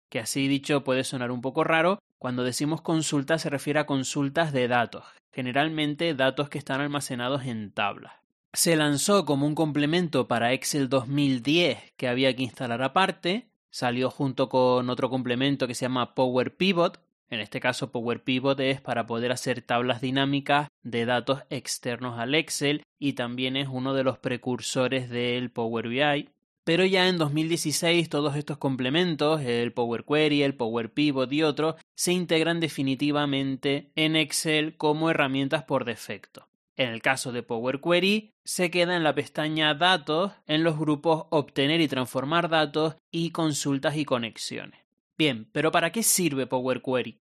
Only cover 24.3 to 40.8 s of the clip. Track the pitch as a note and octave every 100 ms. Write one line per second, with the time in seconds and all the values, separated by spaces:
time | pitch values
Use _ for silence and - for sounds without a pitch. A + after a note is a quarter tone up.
24.3 | B2 - B2 - C#3 B2+ C3 B2 A#2+ B2
25.3 | B2 B2 A#2+ A2+ A2+ A2 B2 D3 C#3+ -
26.3 | _ _ _ - E3 F#3+ F#3+ F#3 F3+ D3
27.3 | D3+ D#3+ E3 E3 C3 E3+ E3+ E3 D3 D3
28.3 | C#3+ D3 C#3+ C#3 C3 B2+ D#3 F3+ D3 D3
29.3 | D#3 B2+ A#2 A#2+ A#2+ A#2 A2+ - D3 D#3
30.3 | D3 C#3 C#3 A2+ A#2 A2+ - D3 C3 B2
31.3 | D3 D#3+ C#3 D#3 D#3 - - - F3+ E3
32.3 | D#3+ D#3+ E3+ D#3+ - C3+ C3 C#3+ D3 C#3+
33.3 | C3+ C3+ C3 C#3+ C#3+ - - D#3 D#3+ D3
34.3 | - D#3+ D#3 D#3 D#3+ D3+ D3+ D#3+ D#3+ C#3
35.3 | C3+ C#3 D3 - C3+ A#2 A2 - G2+ -
36.3 | - - _ _ - B2+ A2+ C#3+ C3 C3+
37.3 | A#2+ A2+ A#2 B2 C3+ E3+ F3 F#3+ G#3+ G#3+
38.3 | _ - - F3 F3 F3 F3+ D#3 C#3+ B2+
39.3 | - D#3 D#3 D#3 D3 F3 F#3 C#3+ D#3 F#3+
40.3 | - - D#3 E3 D3+